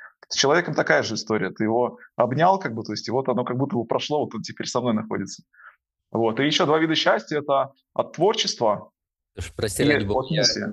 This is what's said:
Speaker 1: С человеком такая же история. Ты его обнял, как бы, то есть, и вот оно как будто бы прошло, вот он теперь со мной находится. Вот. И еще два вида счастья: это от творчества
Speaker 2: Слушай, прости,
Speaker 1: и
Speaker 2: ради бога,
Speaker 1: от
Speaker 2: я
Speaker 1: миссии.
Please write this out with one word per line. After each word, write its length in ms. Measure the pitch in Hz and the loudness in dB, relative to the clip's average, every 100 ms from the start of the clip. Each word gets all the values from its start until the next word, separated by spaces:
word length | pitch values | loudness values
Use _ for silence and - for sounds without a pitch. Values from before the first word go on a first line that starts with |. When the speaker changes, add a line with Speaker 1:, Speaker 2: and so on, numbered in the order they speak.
| - _ - | -20 _ -6
Speaker 1:
С 60 | - | 0
человеком 380 | 139 165 170 | 2 2 2
такая 280 | 151 147 151 | 0 2 2
же 120 | 107 107 | 2 -4
история. 340 | - 107 92 | -2 -2 -2
Ты 140 | - | -2
его 340 | 110 117 120 - - - | 0 2 0 -4 -6 0
обнял, 420 | 120 131 175 190 | 0 4 4 2
как 140 | 143 | -2
бы, 80 | 113 | -6
то 80 | 107 | -6
есть, 160 | 104 - | -6 -2
и 40 | |
вот 160 | 123 131 | -2 0
оно 160 | 120 | -2
как 140 | 123 123 | -2 -2
будто 180 | 135 120 | -2 -2
бы 100 | 113 | -2
прошло, 340 | 135 - 147 | -2 0 -2
вот 100 | 113 | -2
он 80 | 110 | -6
теперь 240 | 110 - 113 | -8 -8 -4
со 120 | 127 | -2
мной 140 | 123 | 0
находится. 500 | 107 110 104 98 - - _ - - _ _ _ | 0 -2 -6 -6 -12 -20 _ -20 -20 _ _ _
Вот. 280 | 110 113 117 | 0 2 2
И 40 | 147 | 2
еще 200 | - 151 | 2 4
два 120 | 160 | 4
вида 160 | 160 156 | 2 2
счастья: 420 | 175 208 - 151 | 2 2 0 -4
это 320 | 147 139 131 - _ | 0 0 0 -8 _
от 180 | - - | -4 -4
творчества 800 | - 190 220 196 - 110 98 - _ _ _ _ - | 0 2 2 -2 0 0 0 -6 _ _ _ _ -12
Speaker 2:
Слушай, 140 | - | -12
прости, 300 | - 110 - | -6 -4 0
Speaker 1:
и 0 | |
Speaker 2:
ради 200 | 147 143 101 | 2 2 2
бога, 200 | 123 131 | -2 0
Speaker 1:
от 40 | |
Speaker 2:
я 120 | - | 0
Speaker 1:
миссии. 240 | 101 104 101 | 0 0 -6